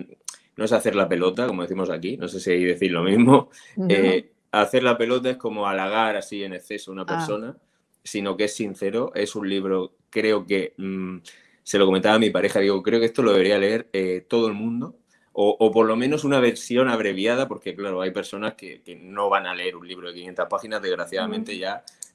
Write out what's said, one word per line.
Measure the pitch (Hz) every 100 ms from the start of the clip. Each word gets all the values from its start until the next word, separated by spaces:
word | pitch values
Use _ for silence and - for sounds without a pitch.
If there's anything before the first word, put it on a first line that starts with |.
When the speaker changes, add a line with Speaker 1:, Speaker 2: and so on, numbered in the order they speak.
| - - - - _ -
Speaker 1:
no |
es | 107
hacer | 113 117
la | 101 90
pelota, | 87 92 92 123
como | 95
decimos | 87 95 90
aquí, | 82 87 82
no | 87
sé | 95
si | 92 90
decir | 90 87 95
lo | 85
mismo. | 92 104 120 131 - - - -
Speaker 2:
No. | 190
Speaker 1:
Eh, | - 98 92 - _ _
hacer | 107 101 127
la | 123 117
pelota | 117 123 127
es | 127
como | 113 104 101
halagar | 95 95 107 110 104
así | - 101
en | 98
exceso | 90 - 104 -
a |
una | 95
Speaker 2:
Ah. | 90
Speaker 1:
persona, | 170 160 104 117 - _ _ _ _
sino | - 104 98 92
que |
es | 104
sincero, | - 107 92 98 113 127
es | 90 104
un | 107 98
libro, | 98 95 95 92 _ _
creo | 110 107 104 87
que, | 98 92 -
mm, | 95 95 92 92 - - _ _
se | - 101
lo | 95
comentaba | 95 104
a | 110
mi | 107
pareja, | 90 98 107
digo, | 98 98
creo | 101 113
que | 113
esto | 127
lo | 117
debería | 101 92 101
leer, | 98 113 -
eh, | 98 92 90 -
todo | 120 113
el |
mundo, | 104 113 117 156 - _ _ _
o, | - 101 -
o | 110
por | 110 113
lo | 113
menos | 131 151
una | 147 139
versión | 120 117 - 120 131
abreviada, | 113 104 95 107 123 135
porque | 98 98
claro, | 85 101 92
hay | 95
personas | 95 90 101 107
que, | - 92 64
que | - 82
no | 92 101 101
van | 98 90
a |
leer | 90 90 87
un | 87
libro | 90 87
de |
quinientas | 87 90 90 87
páginas, | 98 113 107
desgraciadamente | 98 87 - 95 104 101 110
Speaker 2:
Ujú. | 98
Speaker 1:
ya | 95 - - - -